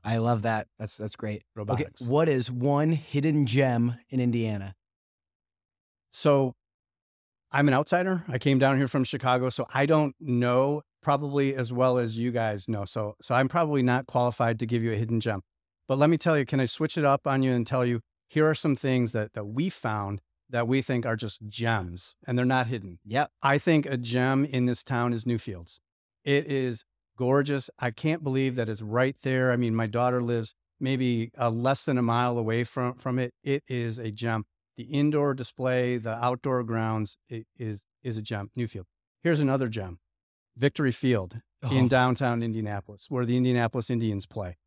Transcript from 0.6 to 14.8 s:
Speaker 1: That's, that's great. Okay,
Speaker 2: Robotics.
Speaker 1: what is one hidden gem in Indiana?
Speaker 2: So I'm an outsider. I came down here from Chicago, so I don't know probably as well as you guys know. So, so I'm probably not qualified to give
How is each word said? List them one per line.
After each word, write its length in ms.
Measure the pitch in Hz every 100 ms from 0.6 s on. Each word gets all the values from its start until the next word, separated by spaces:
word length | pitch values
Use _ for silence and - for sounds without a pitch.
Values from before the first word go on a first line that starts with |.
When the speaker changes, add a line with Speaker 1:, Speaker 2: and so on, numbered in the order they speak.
| - _
Speaker 1:
That's, 160 | 107 -
that's 200 | 107 -
great. 200 | 107 104
Okay, 60 | _ -
Speaker 2:
Robotics. 460 | 104 117 151 -
Speaker 1:
what 280 | 120 143 160
is 200 | 131 120
one 420 | 123 135 143 156
hidden 520 | 160 - 143 151 151 131
gem 500 | 127 135 120 120 120 _
in 100 | 131
Indiana? 520 | 123 117 110 104 98 - _ _ _ _ _ _ _ _ _ _ _ _ _
Speaker 2:
So 420 | - 151 139 131 - _ _ _ _ _ _ _ _ _
I'm 160 | 139 147
an 60 |
outsider. 500 | 131 151 175 185 180 -
I 100 | 127
came 220 | 143 135
down 180 | 135 135
here 100 | 135
from 160 | 139
Chicago, 460 | 127 147 131 127 127
so 160 | - 120
I 120 | 135 143
don't 300 | 156 147 -
know 600 | 151 120 123 123 139 147 - _
probably 540 | - 143 147 143 139 135
as 160 | 117
well 240 | 123 127 123
as 200 | 117 113
you 140 | 120
guys 360 | 117 113 104 -
know. 180 | 110 98
So, 300 | 113 104 -
so 120 | - 127
I'm 120 | 135
probably 340 | 170 160 143
not 260 | 123 123 135
qualified 520 | 127 123 - 117 113
to 60 | 117
give 180 | 120